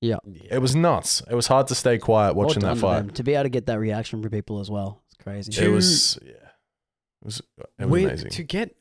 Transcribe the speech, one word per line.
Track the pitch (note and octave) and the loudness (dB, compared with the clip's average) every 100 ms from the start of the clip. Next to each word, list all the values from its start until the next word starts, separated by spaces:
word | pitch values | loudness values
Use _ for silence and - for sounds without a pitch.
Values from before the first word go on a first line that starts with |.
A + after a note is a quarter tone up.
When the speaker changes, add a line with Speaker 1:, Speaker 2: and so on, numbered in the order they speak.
Speaker 1:
Yeah. | A#2 G#2+ G2+ | -4 -4 -6
Speaker 2:
Yeah. | E2+ - B2+ | -18 -6 0
Speaker 3:
it | |
was | B2+ C#3+ | 2 4
nuts. | E3+ A2+ - - - | 4 2 0 -4 -2
It | A#2+ | -2
was | - | 4
hard | C3+ C3+ | 4 4
to | C3 | 2
stay | B2+ A#2 | 2 2
quiet | - A2 G2+ E2+ | 4 4 4 2
Speaker 1:
Well | G2+ | 2
Speaker 3:
watching | G#2 | 2
that | G2 | 0
Speaker 1:
done | - | 0
to | |
Speaker 3:
fight. | G2 F2 | 2 0
Speaker 1:
them. | G2+ | -2
To | - | -4
be | B2+ C#3+ | 0 0
able | |
to | C#3 | 0
get | B2 B2 | -2 -2
that | A2 | -2
reaction | A2 G#2+ A2 A2 | -2 -4 -6 -6
from | G#2+ | -6
people | G#2+ - G#2 | -6 -6 -8
as | G2 | -6
well, | G#2 G2 G2+ _ | -6 -6 -8 _
it's | _ | _
crazy. | - G2+ G2 | -14 -12 -8
Speaker 3:
It | G#2 G#2 | 0 2
Speaker 2:
To | |
Speaker 3:
was, | - F#2 D#3+ - - C2 | 4 4 2 0 -2 -10
yeah. | |
It | A1+ - _ _ _ _ _ _ _ - | -20 -20 _ _ _ _ _ _ _ -12
was, | A2 | -12
it | - - - - | -14 -20 -18 -4
was | B2+ | 2
Speaker 2:
with, | E3 F#3+ | 2 2
Speaker 3:
amazing. | - - | -2 -8
Speaker 2:
to | - | -10
get | D#3 F#3 A#3 _ | -6 -4 -6 _